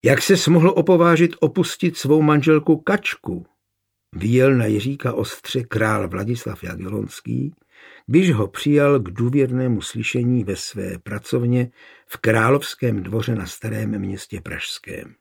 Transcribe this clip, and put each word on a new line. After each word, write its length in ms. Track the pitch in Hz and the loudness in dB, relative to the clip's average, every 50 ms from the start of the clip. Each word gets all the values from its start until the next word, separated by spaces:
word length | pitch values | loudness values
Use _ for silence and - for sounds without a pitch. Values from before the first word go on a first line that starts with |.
| - | 4
Jak 160 | 123 139 - | 2 2 2
ses 260 | - - 196 180 - | 4 2 2 4 4
mohl 260 | 151 170 170 156 185 190 | 4 4 6 6 4 4
opovážit 600 | - 160 180 185 165 170 170 165 156 175 170 - _ | 2 4 4 4 6 6 4 4 4 2 0 2 _
opustit 580 | 160 151 - 190 170 - - - - 170 - | -2 0 0 -2 -2 -2 -4 -4 -4 -4 -4
svou 240 | - - 135 151 156 | -2 0 2 4 4
manželku 560 | 156 151 151 147 139 160 156 151 147 - 156 | 4 4 4 4 4 4 2 4 4 2 0
Kačku? 680 | 156 _ - 202 208 - - - - _ - 180 175 175 _ _ _ _ _ _ _ _ _ _ _ _ _ - | 2 _ -2 -2 0 -2 -6 -8 -8 _ -10 -8 -10 -12 _ _ _ _ _ _ _ _ _ _ _ _ _ -10
Vyjel 420 | 82 87 110 120 127 127 135 135 | -4 0 2 4 6 6 6 4
na 80 | 123 113 | 4 2
Jiříka 480 | 107 107 104 107 131 139 135 - 127 117 | 0 0 -2 -2 -4 -6 -4 -4 -4 -2
ostře 500 | - 117 - - - - - - 131 120 | -2 -6 -6 -8 -14 -14 -6 -6 -6 -6
král 440 | - - 110 110 107 107 101 101 | -4 -2 0 0 2 0 0 -2
Vladislav 560 | 95 90 92 104 113 120 117 - - 85 - 92 | -4 -6 -6 -4 -4 -4 -6 -6 -10 -10 -10 -12
Jagellonský, 920 | 87 87 87 92 92 104 107 104 104 - - _ 113 117 127 131 151 - _ _ _ _ _ - - - - _ | -12 -10 -10 -10 -8 -6 -6 -8 -8 -12 -14 _ -6 -4 -4 -4 -6 -8 _ _ _ _ _ -20 -20 -20 -20 _
když 260 | - 123 170 190 180 139 | 2 2 4 4 4 2
ho 140 | 110 104 | 2 0
přijal 520 | 95 - - - 147 147 147 143 143 143 131 | -2 -4 -4 0 2 2 4 4 4 2 2
k 120 | 104 90 | 0 -4
důvěrnému 720 | 87 110 117 123 131 147 135 127 123 127 127 127 117 98 | -4 -4 -2 0 2 0 0 0 0 -2 0 0 -2 -2
slyšení 600 | - - - 117 113 - - 127 120 120 127 123 101 | -4 -8 -8 -6 -6 -4 -2 0 0 2 0 0 0
ve 120 | 98 95 | -2 -6
své 420 | - - - - 98 95 92 92 | -6 -8 -12 -10 -8 -8 -8 -10
pracovně 760 | 87 _ 101 101 104 - - - 123 120 120 123 123 120 120 _ _ - - - - _ | -12 _ -10 -10 -10 -6 -4 -2 -2 0 2 0 0 0 -4 _ _ -20 -20 -20 -20 _
v 100 | _ - | _ -12
Královském 840 | - - 113 110 113 110 117 139 143 139 - - _ 131 120 110 98 92 | -4 0 0 2 4 4 2 2 0 0 -6 -8 _ -2 -2 -2 -4 -6
dvoře 320 | 92 104 113 104 - 117 | -4 -6 -4 -2 -2 -4
na 100 | 107 90 | -4 -6
Starém 540 | 87 - - - 110 110 104 110 107 110 101 | -10 -12 -10 -10 -8 -6 -6 -6 -4 -4 -6
Městě 420 | 98 98 98 101 - _ 107 92 | -6 -6 -8 -10 -12 _ -14 -14
pražském. 760 | - - 82 - - - - - - - - - - - - _ | -12 -12 -12 -12 -10 -12 -12 -14 -14 -14 -14 -14 -14 -18 -20 _